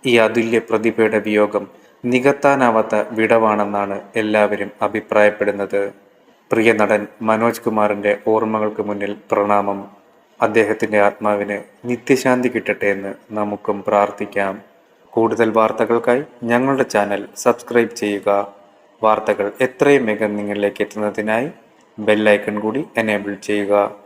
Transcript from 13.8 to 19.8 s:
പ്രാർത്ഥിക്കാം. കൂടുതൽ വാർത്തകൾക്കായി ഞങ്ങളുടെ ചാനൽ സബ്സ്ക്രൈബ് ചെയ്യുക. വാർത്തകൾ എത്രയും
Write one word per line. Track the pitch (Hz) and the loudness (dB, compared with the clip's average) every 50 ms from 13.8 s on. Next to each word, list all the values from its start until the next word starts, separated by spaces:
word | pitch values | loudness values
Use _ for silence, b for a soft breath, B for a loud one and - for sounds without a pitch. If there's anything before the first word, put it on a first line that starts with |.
പ്രാർത്ഥിക്കാം. | 95 - 104 104 101 101 - - 107 104 - 101 98 98 95 104 - _ _ _ _ _ _ _ _ _ - | -2 0 2 2 2 2 0 -6 -10 -6 -4 -4 -4 -4 -4 -8 -12 _ _ _ _ _ _ _ _ _ -2
കൂടുതൽ | 117 113 113 113 107 117 110 | 0 0 0 2 2 0 2
വാർത്തകൾക്കായി | 107 113 110 110 104 - 120 104 117 117 117 - 120 131 151 - - - - | 4 2 2 2 2 -2 0 0 0 0 2 2 0 0 -2 -6 -14 -10 -4
ഞങ്ങളുടെ | 117 120 120 131 135 139 131 113 - - | 0 0 0 2 0 0 0 -2 0 0
ചാനൽ | 107 104 104 101 101 104 - - | 0 0 0 -2 -6 -6 -10 -14
സബ്സ്ക്രൈബ് | - - 127 117 - - - 120 120 117 110 - | -4 -2 0 0 -2 -4 -2 0 0 0 0 -2
ചെയ്യുക. | - - 104 101 101 95 101 101 101 101 - - - - _ _ _ _ _ _ _ 113 | -6 -4 -4 -4 -2 0 0 0 0 -2 -4 -10 -20 -20 _ _ _ _ _ _ _ 2
വാർത്തകൾ | 110 110 107 - - 104 104 101 101 - - | 2 2 2 0 -2 -2 -2 -2 -6 -2 -2
എത്രയും | 131 127 - - | -2 -2 0 0